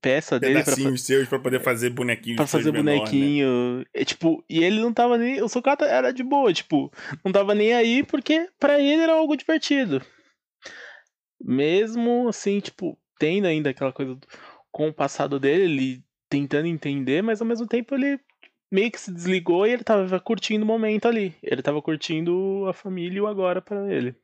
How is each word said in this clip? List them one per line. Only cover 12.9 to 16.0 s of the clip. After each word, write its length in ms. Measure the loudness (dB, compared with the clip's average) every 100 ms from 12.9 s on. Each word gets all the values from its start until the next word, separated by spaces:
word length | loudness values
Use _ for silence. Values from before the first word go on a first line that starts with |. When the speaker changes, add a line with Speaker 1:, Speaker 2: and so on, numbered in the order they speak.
| -10 _ _
Speaker 1:
tendo 300 | 0 2 2
ainda 240 | 0 -2
aquela 200 | -2 -6
coisa 240 | -4 -8 -8
do, 120 | _ -20 -20 -20 _
com 180 | -4 -4
o 40 |
passado 460 | -2 -4 -2 -2 0
dele, 240 | 2 4
ele 400 | 2 2 -2 -6